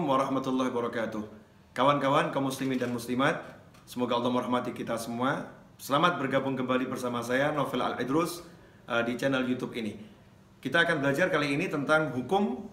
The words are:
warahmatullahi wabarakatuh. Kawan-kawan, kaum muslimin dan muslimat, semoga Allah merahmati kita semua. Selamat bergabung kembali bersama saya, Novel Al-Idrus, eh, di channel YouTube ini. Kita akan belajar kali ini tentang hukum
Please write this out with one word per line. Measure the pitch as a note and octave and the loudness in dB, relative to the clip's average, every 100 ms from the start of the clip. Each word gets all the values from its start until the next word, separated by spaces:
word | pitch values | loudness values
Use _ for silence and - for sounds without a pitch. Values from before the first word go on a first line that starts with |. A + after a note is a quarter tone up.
| D3+ | 2
warahmatullahi | C3+ C3 C3+ C3 C3 B2+ | 2 2 0 0 0 0
wabarakatuh. | A#2+ A#2 A#2 G#2+ G#2+ G#2+ - - - - - | 0 -2 -2 -4 -4 -8 -14 -20 -20 -6 2
Kawan-kawan, | C3+ C#3+ C3+ D3 E3+ | 4 4 4 2 2
kaum | C#3 C3+ | 0 -2
muslimin | B2+ C3+ B2+ | -2 -2 0
dan | A#2+ | -2
muslimat, | A#2+ A#2 B2 C#3+ - - - - - | -4 -2 2 2 0 -6 -16 -20 -20
semoga | - B2 A#2+ A#2+ | -12 -4 0 2
Allah | B2 | 2
merahmati | B2 A#2 B2 B2 | 0 0 -2 -2
kita | A2 A#2 A2+ | -6 -4 -6
semua. | A#2+ A#2 C3 E3+ - - - - | -4 -2 -2 -2 -6 -16 -20 -14
Selamat | - C#3+ F3 C#3 | 0 2 4 2
bergabung | C3 C3+ C3+ B2+ | 0 0 0 -2
kembali | B2+ B2+ B2+ | 0 0 0
bersama | B2+ B2 A#2+ | -4 -4 -2
saya, | A#2 B2+ D3 | 0 0 2
Novel | D3+ B2+ B2 | 0 -2 0
Al-Idrus, | G2 - B2 D3+ E3+ - - - - - - | -2 -2 0 0 0 -4 -14 -20 -20 -18 -2
eh, | A#2 | 0
di | A#2+ B2 | 0 0
channel | C#3 C3+ | 0 0
YouTube | B2 B2+ A#2 A#2 | 0 -2 -4 -6
ini. | G#2+ - - - - - - - | -6 -8 -14 -20 -20 -20 -20 -10
Kita | B2+ E3+ E3 | 0 2 4
akan | D#3+ | 2
belajar | C#3 C#3 F3+ | 2 2 2
kali | D#3 C#3+ | 2 2
ini | C#3 F#3 | 0 -2
tentang | D3+ C3+ D#3 D3+ B2 | -2 2 2 2 -4
hukum | A#2 G3 G#3+ B3+ - | 0 2 2 -2 -10